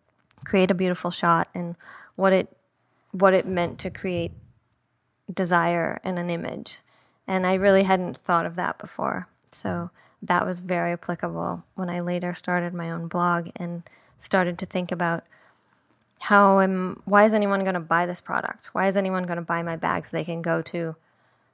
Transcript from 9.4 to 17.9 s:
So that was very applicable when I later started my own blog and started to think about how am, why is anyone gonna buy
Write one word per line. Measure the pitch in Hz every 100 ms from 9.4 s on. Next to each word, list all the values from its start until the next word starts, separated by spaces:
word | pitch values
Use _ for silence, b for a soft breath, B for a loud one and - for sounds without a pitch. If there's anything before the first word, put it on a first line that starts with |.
| _
So | - 196 175 170 _ b b
that | - 175 -
was | 180
very | 180 175 170
applicable | 170 - 175 175 165 175 170 - -
when | 180
I | 175
later | 175 175 175
started | 180 - 180 175
my | 175 165
own | 165 165
blog | 180 175 170 165 -
and | 175 170 - b b b
started | - 190 175 170
to | 185
think | 185 175
about | 170 175 170 - b b b b b b _ _ -
how | - 202 202 196
am, | 190 190 185 - -
why | 202 214
is |
anyone | 214 202 196
gonna | 190 180
buy | 160